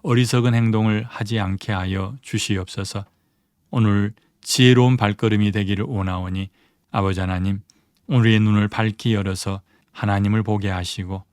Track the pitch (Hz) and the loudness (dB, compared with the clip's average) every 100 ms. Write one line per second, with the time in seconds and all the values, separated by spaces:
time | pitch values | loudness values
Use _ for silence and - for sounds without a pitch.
0 | 165 123 120 123 120 117 113 110 110 107 | 2 2 2 2 2 2 2 2 2 0
1 | 120 - 107 113 95 95 - 98 92 95 | -4 -8 -4 -2 -2 -4 -4 -4 -2 -4
2 | 98 135 - 107 - 98 92 - 98 101 | -6 -10 -8 -6 -2 -4 -4 -8 -8 -10
3 | 98 _ _ _ _ _ _ 123 110 101 | -12 _ _ _ _ _ _ 0 2 2
4 | 101 - _ _ - - 127 123 123 127 | -2 -6 _ _ -6 4 6 6 4 4
5 | 104 101 113 104 104 104 98 98 110 110 | 0 0 0 2 2 0 -2 -2 -4 -4
6 | 95 92 92 92 98 _ _ _ _ 110 | -4 -4 -6 -6 -8 _ _ _ _ -2
7 | 98 95 92 92 92 98 - _ _ _ | 0 -2 -2 -2 -2 -4 -8 _ _ _
8 | - 127 113 110 107 104 104 - 110 104 | -2 2 4 4 4 4 2 0 -2 -2
9 | 120 107 98 92 - 98 _ _ _ - | -2 0 -2 -4 -6 -8 _ _ _ -6
10 | 107 101 101 110 104 107 98 92 90 - | -2 0 2 0 0 -2 -2 -4 -6 -8
11 | 92 95 - | -8 -10 -12